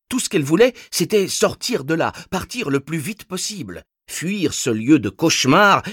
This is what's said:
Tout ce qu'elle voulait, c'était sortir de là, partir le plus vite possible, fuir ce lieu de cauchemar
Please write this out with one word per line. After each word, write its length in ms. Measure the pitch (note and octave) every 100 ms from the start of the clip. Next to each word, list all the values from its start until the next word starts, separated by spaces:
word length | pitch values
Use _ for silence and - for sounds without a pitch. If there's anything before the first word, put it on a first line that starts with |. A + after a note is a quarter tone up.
| -
Tout 100 | B3
ce 120 | -
qu'elle 140 | F3+
voulait, 280 | C#3 E3+ B3+ - -
c'était 380 | - F3 G#3 F#3
sortir 560 | - G#3 - - G#3
de 80 | C3+
là, 220 | E3 A#2+ - -
partir 400 | - - B3 E3
le 100 | C#3
plus 160 | C#3 D#3+
vite 280 | C3+ -
possible, 580 | - F#3 - G#3 G#2+ E2 - _ -
fuir 460 | - E3+ G#3 E3
ce 160 | - C3+
lieu 280 | A2 A#2 D3+
de 120 | G#2
cauchemar 720 | - - - B2+ E3 G#3 D3+ F3+